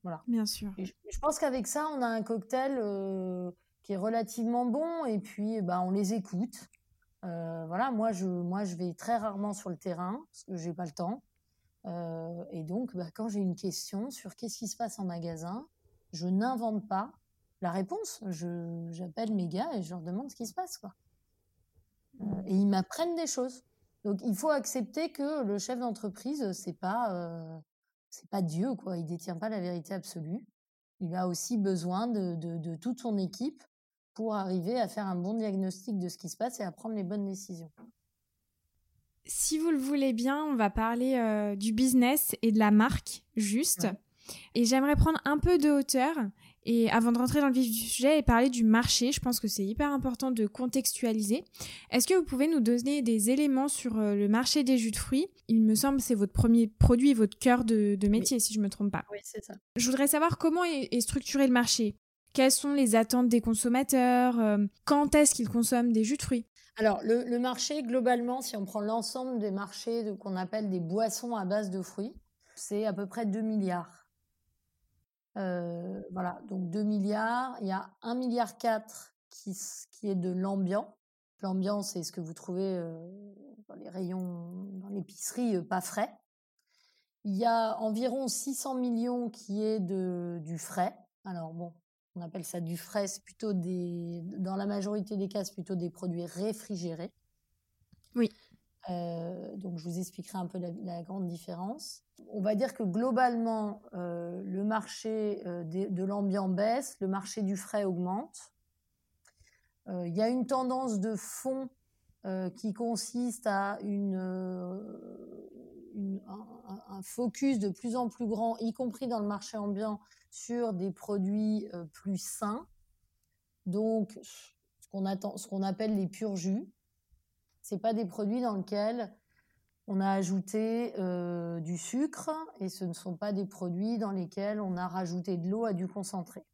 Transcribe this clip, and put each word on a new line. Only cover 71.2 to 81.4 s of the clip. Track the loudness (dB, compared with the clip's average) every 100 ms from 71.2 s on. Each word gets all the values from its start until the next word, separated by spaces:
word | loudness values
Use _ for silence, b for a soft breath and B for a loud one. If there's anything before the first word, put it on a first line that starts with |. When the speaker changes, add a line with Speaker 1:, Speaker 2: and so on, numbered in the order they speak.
| -4 -4
Speaker 1:
à |
base | 0 0 -2
de | -6
fruits, | -8 -8 -10 -10 _ _ b
c'est | -16 -6 -2 -2
à |
peu | -2 -6
près | -4 -2
deux | 0
milliards. | 0 0 0 -2 -6 -18 _ _ _ _ _ _ _ _ _ _ _ _ _ -6
Euh, | -2 -2 -4 -6 -6 -8 -8
voilà, | -4 -4 -6 -8
donc | -4 -2
deux | 0
milliards, | 2 2 2 2 0 0 -2 -4
il | -4
y |
a | -4 -6 _
un | -4
milliard | -2 0 0 0 0
quatre | 0 0 -4 -18 -20 _ _
qui | -14 -10
s-, | -8 -10 -12 -16
qui | -8 -2
est | 0
de | 0
l'ambiant. | 0 0 0 2 0 -2 _ _ _ _ _